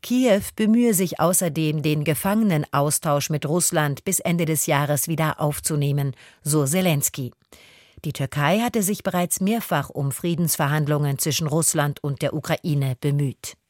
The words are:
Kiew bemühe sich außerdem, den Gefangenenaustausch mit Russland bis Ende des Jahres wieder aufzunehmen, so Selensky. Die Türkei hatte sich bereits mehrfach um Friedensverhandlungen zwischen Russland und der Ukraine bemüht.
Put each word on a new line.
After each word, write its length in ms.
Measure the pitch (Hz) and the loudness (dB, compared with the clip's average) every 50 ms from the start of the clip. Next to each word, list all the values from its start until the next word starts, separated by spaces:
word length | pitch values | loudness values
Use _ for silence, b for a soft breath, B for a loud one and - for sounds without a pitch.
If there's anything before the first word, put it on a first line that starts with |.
Kiew 420 | - - 240 254 262 240 196 208 196 - - | -4 0 0 2 4 4 4 4 2 -4 -4
bemühe 400 | - 220 208 220 240 240 240 214 | 0 2 4 4 4 4 4 4
sich 240 | 165 190 165 - - | 2 0 -2 0 0
außerdem, 640 | 151 170 185 - 190 170 139 160 160 151 151 156 | 2 2 2 2 0 0 0 0 0 0 0 0
den 220 | 139 156 151 151 147 | 0 0 0 0 0
Gefangenenaustausch 1300 | 160 151 - - 196 202 220 226 208 170 151 - - - 139 143 151 143 - - 165 147 147 135 - | 0 -2 0 0 0 0 2 2 2 2 0 0 0 0 0 0 2 0 -2 0 0 0 0 0 -2
mit 160 | 156 147 - | -4 -2 -2
Russland 580 | 143 151 180 170 - 175 160 151 147 143 - _ | 0 0 0 0 2 2 2 0 0 -2 -4 _
bis 160 | 196 180 - | -4 -4 -2
Ende 240 | - - 170 170 170 | 0 0 0 0 0
des 220 | 156 160 147 - | 0 0 -2 0
Jahres 420 | - 151 139 147 143 147 139 - - | 0 2 0 2 2 0 -2 0 -2
wieder 320 | 160 147 160 156 - - | -2 0 0 -2 0 0
aufzunehmen, 760 | 156 147 147 - - - 160 147 143 143 143 143 139 139 127 B B B B B B | -2 -2 -2 -2 -4 -2 -2 0 0 0 0 0 -2 -2 -4 B B B B B B
so 220 | 147 147 156 143 | 0 2 2 2
Selensky. 680 | 131 151 190 185 180 156 143 - - - - 131 120 - _ _ _ B B B B B B B B B B - | 2 0 2 2 2 2 2 0 -2 -4 -6 -10 -10 -10 _ _ _ B B B B B B B B B B -8
Die 80 | 156 | -8
Türkei 480 | 135 - 139 131 - 147 147 147 175 214 | -4 -4 -6 -4 -2 0 2 2 2 2
hatte 240 | 233 240 - 233 196 | 0 0 0 0 0
sich 180 | 175 208 - | 0 -2 -2
bereits 380 | - 190 180 180 180 170 - - | -4 -2 0 0 0 0 -2 -2
mehrfach 500 | 185 196 226 233 - - 175 - - - | 0 0 0 -2 -2 0 -2 -2 -2 -2
um 220 | - - 143 139 | -4 -2 -2 -2
Friedensverhandlungen 1040 | 131 - - 175 170 151 175 151 - - 160 135 151 156 147 139 151 147 147 143 139 - | -2 -2 -2 -2 0 0 0 0 0 0 0 2 2 0 2 2 0 0 0 0 -2 -2
zwischen 300 | - 165 135 - 165 151 | -2 -2 -2 -2 -2 0
Russland 520 | 147 165 156 - - 160 147 147 139 - | 0 2 0 2 2 2 0 0 0 -4
und 220 | - 147 139 113 | -6 -6 -4 -2
der 100 | 156 135 | -4 -2
Ukraine 640 | - 156 - - 165 - - 185 147 143 139 135 127 - | -2 -4 -2 -2 -4 -4 -2 -2 0 0 0 -2 -2 -2
bemüht. 540 | - 147 143 143 143 135 117 _ - - - _ _ | -2 0 0 0 0 -2 -4 _ -14 -18 -18 _ _